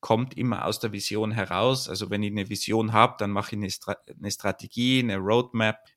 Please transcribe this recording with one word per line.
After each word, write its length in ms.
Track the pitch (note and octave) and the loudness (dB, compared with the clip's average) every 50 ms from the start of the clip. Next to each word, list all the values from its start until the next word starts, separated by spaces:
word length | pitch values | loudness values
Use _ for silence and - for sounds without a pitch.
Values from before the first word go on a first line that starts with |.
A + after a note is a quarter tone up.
| - | 2
kommt 360 | - A2+ A2 B2 C3 - - | 2 2 2 2 -4 -4 -4
immer 260 | A#2 B2+ A2 - - | -2 -2 -2 0 -2
aus 160 | E2+ G#2+ - | -2 -2 -2
der 120 | - A2 G2+ | -4 -6 -6
Vision 380 | G2+ G2 - - G#2 A2 G#2+ | -4 -6 -4 -2 -2 -2 -2
heraus. 560 | G#2+ A2+ G2 F2+ F2 F2+ G#2+ B2+ C3 C3 - | -2 -2 -2 -2 0 2 4 4 2 2 -2
Also 220 | - E2+ G#2 G#2+ F#2 | -6 -6 -6 -4 -4
wenn 140 | G2+ G#2 G#2 | -2 -2 -2
ich 80 | G#2 | -2
eine 180 | G2+ G#2+ G2 G#2 | -2 -4 -4 -4
Vision 460 | G#2+ G2 - - G2+ A2 A2+ A2 A2 | -4 -6 -4 0 2 2 2 4 6
hab, 240 | A2 A2+ B2 - - | 6 6 6 6 0
dann 140 | G#2+ G2+ G2+ | -4 -2 -2
mache 220 | G2+ G2+ - - | -2 -4 -4 -4
ich 60 | G#2 | -6
eine 80 | G#2 F#2+ | -4 -4
Stra-, 300 | - - - - G2+ - _ _ - - | -6 -8 -6 -8 -8 -8 _ _ -18 -10
eine 120 | - G2+ | -8 -8
Strategie, 720 | - - - G2+ F#2 - - G2+ - - A#2+ B2 C3 C3 | -8 -2 -2 -2 -2 -2 -8 -12 -6 -2 0 2 2 2
eine 180 | B2 A#2 G2 G2 | 2 2 -2 -2
Roadmap, 580 | F#2 G2 A2 A#2+ A#2 A#2+ - A2+ A2 A2 G#2+ - _ _ _ | 0 2 2 2 2 2 0 2 2 2 2 -2 _ _ _